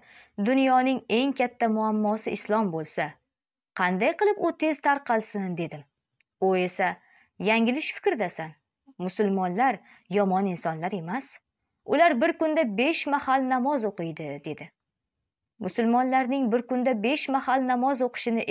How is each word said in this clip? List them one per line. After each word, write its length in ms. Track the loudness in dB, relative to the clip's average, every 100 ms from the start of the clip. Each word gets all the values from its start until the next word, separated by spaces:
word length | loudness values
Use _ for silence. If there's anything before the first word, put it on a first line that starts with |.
| -6 -20 -14 -2
"Dunyoning 640 | 2 4 4 4 4 0 0
eng 240 | 0 0
katta 360 | 0 -2 0 0
muammosi 640 | 0 0 0 0 0 -4
Islom 420 | -6 -2 0 0
bo'lsa, 340 | -2 -6 -6 -6 -8 _ _ _ _ _ -2
qanday 360 | 0 2 0 2
qilib 220 | 2 2
u 140 | -2
tez 280 | 0 -2 0
tarqalsin?" 760 | 0 0 0 -2 -2 -6 -6 -4
dedim. 240 | -6 -8 -18 _ _ _ _ -2
U 140 | 2 2
esa 320 | 0 0 -2 -4 _ _ _ -4
"Yanglish 520 | 2 4 2 0 -4
fikrdasan. 560 | -2 -2 0 -4 -6 -12 -14 _ _ _ -8
Musulmonlar 800 | -6 0 0 2 0 0 0 -2 _ -20 -4
yomon 360 | 0 2 2 0
insonlar 460 | -2 -4 -4 -6
emas. 340 | -6 -6 -8 -10 -20 _ _ _ _ -2
Ular 340 | 4 4 4
bir 120 | 0 0
kunda 240 | 0 0 0 0
besh 280 | 0 0 -2
mahal 420 | -2 2 0 2
namoz 360 | 0 0 0
o'qiydi", 580 | -2 -4 -8 -6 -8 -8
dedi. 260 | -8 -10 -12 _ _ _ _ _ _ _ _ -8
Musulmonlarning 920 | -6 0 2 2 2 0 0 0 2
bir 100 | 0 0
kunda 360 | -2 0 0
besh 260 | 0 -2 -2
mahal 380 | -2 0 0 2
namoz 360 | 0 0 0
o'qishini 400 | -2 -2 -2 -2 0